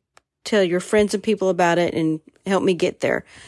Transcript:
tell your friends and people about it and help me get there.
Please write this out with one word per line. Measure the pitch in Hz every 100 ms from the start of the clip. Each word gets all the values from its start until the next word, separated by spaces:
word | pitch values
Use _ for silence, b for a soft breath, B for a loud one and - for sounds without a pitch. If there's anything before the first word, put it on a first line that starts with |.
| _ _ _ _
tell | - 208
your | 180 180
friends | - 214 208
and | 202
people | 220 208 190
about | 180 175 170
it | 175
and | - 160 156 - _ 190
help | 190
me | 190
get | 165 175 -
there. | - - - B